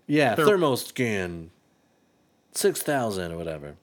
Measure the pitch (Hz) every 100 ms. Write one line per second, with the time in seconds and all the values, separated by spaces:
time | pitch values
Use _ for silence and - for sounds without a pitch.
0 | - 147 135 107 151 196 156 120 - -
1 | 120 101 90 85 82 _ _ _ _ _
2 | _ _ _ _ _ - 202 170 - 143
3 | 113 95 85 82 82 78 73 82